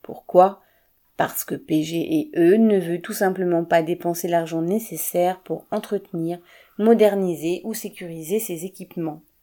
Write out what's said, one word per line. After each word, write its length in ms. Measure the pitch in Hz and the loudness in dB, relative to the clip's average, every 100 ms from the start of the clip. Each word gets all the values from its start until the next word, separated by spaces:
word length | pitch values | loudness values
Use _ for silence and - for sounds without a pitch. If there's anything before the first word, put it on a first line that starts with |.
Pourquoi ? 600 | - - - 180 190 196 _ _ _ _ _ _ | -16 -18 2 6 6 2 _ _ _ _ _ _
Parce 260 | - - | -4 -4
que 100 | - | -8
P 280 | 143 - 156 | -10 -2 -2
G 480 | 156 165 160 160 - | 0 -4 -2 -2 -2
E 220 | - 170 208 | 2 4 6
ne 220 | 226 202 | 6 4
veut 240 | 165 175 | 0 -6
tout 100 | 170 | -6
simplement 540 | 208 190 185 180 170 170 | -2 -2 0 0 0 2
pas 160 | 170 | 0
dépenser 440 | 160 170 170 170 180 | 0 -4 -4 -4 0
l'argent 360 | 170 165 165 | -2 0 -4
nécessaire 800 | 165 208 226 160 - 180 175 185 | -2 -2 -4 -8 -4 0 0 -2
pour 240 | - 160 - | -8 -10 -6
entretenir, 720 | 208 208 202 196 170 165 175 _ - _ - | -8 -4 -6 -6 -6 -4 -6 _ -20 _ 0
moderniser 800 | 208 226 208 202 190 156 160 180 | 4 6 6 4 -2 -2 -2 -4
ou 100 | - | -6
sécuriser 640 | 220 202 - 180 165 160 208 | -8 -10 -12 -12 -12 -4 -4
ses 260 | 214 170 | -2 -8
équipements. 560 | 180 - 180 - 160 156 _ _ | -8 -12 -14 -8 -6 -8 _ _